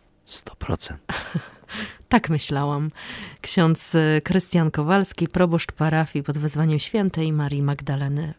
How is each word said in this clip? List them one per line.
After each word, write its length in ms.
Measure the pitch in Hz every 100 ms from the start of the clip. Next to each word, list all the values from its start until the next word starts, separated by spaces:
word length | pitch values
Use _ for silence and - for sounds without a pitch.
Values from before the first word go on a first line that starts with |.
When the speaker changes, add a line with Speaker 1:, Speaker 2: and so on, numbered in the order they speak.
| _ _
Speaker 1:
Sto 300 | - - - -
procent. 440 | - - - 73 -
Speaker 2:
<laughs> 340 | - - 160 - - - 214 214 - -
Tak 220 | 240 -
myślałam. 600 | 156 - 139 143 143 151 - - - - -
Ksiądz, 540 | - - 165 160 -
e, 260 | 165 156 156
Krystian 500 | - 190 - 175 160
Kowalski, 580 | 156 151 196 190 - 165
proboszcz 440 | 175 175 165 -
parafii 500 | - 156 160 156 147
pod 160 | 139 147
wezwaniem 400 | 151 147 160 151
świętej 540 | - 220 196 170 160
Marii 300 | 151 143 143
Magdaleny 720 | 143 143 143 139 139 143 156